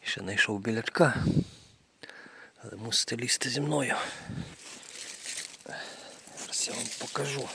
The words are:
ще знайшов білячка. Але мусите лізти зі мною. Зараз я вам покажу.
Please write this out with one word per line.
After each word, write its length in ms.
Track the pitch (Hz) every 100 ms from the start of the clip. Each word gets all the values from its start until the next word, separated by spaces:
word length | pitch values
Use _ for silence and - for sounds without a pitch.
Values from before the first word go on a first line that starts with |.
ще 180 | - -
знайшов 380 | 95 104 - 101
білячка. 640 | 113 113 - - 160 101 98 - - - - - _ _ - - - - - -
Але 120 | 107 101
мусите 420 | 113 107 - 117
лізти 320 | 123 - 131
зі 120 | 123
мною. 340 | 147 147 127 - - - - - - - - - - - - - - - - - - - - - - - - -
Зараз 280 | - - -
я 60 |
вам 120 | - - -
покажу. 500 | - - 143 139 123